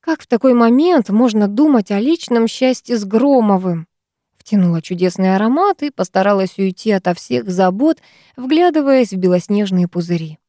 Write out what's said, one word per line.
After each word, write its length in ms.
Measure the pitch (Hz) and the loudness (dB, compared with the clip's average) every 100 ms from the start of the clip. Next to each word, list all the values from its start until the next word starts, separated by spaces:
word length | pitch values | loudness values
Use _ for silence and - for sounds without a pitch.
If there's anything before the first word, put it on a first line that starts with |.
Как 220 | - 320 | -4 -6
в 40 | - | -2
такой 280 | 233 269 | 0 2
момент 560 | 240 233 247 330 339 208 | 4 4 4 2 2 0
можно 360 | 202 254 214 202 | 0 2 2 -2
думать 440 | 208 302 262 202 | 2 2 2 0
о 100 | 202 | -2
личном 480 | 240 339 - 233 226 | -2 -2 -2 0 0
счастье 480 | - 262 254 - 233 | 0 -2 -2 -4 -6
с 80 | |
Громовым? 840 | 202 220 285 269 214 196 185 170 160 _ _ _ _ _ | -2 0 2 2 2 0 0 -6 -8 _ _ _ _ _
Втянула 460 | - 208 180 165 | -4 0 2 0
чудесный 540 | - 180 180 175 190 196 | -4 -2 -2 0 0 2
аромат 460 | 214 277 403 370 | 0 0 0 -2
и 80 | 294 | -6
постаралась 680 | - 185 196 190 202 190 - | -6 -4 0 0 0 -2 -2
уйти 320 | 196 185 220 | -4 -2 -2
ото 240 | 196 185 | -2 -2
всех 340 | 175 - 247 220 | -6 -4 -6 -4
забот, 500 | 180 185 190 294 320 _ _ _ - | 0 0 2 0 -2 _ _ _ -14
вглядываясь 760 | 254 311 359 311 277 262 233 | -2 2 2 2 2 2 2
в 40 | 190 | 0
белоснежные 680 | 180 180 - 208 202 185 175 | 0 0 0 -2 0 -2 -2
пузыри. 520 | 175 170 175 160 156 | -4 -4 -4 -6 -16